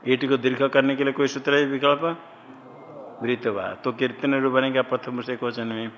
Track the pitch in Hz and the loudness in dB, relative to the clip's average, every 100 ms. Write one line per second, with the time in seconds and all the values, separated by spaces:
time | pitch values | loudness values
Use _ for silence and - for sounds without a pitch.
0 | 123 127 135 135 127 127 135 139 135 135 | 2 0 2 2 2 2 4 4 4 2
1 | 139 135 139 135 131 143 143 135 143 143 | 0 2 0 0 2 2 2 2 2 2
2 | 165 165 - - - - - - - - | 0 -4 -12 -20 -20 -20 -20 -20 -18 -16
3 | - - 117 123 120 98 92 101 131 117 | -16 -8 -2 -2 -2 -2 -6 -4 -6 0
4 | 131 - 139 135 135 131 135 131 123 127 | -2 0 0 2 4 2 2 2 0 -2
5 | - 123 120 123 120 117 113 113 113 | -4 -6 -6 -4 -4 -4 -6 -6 -8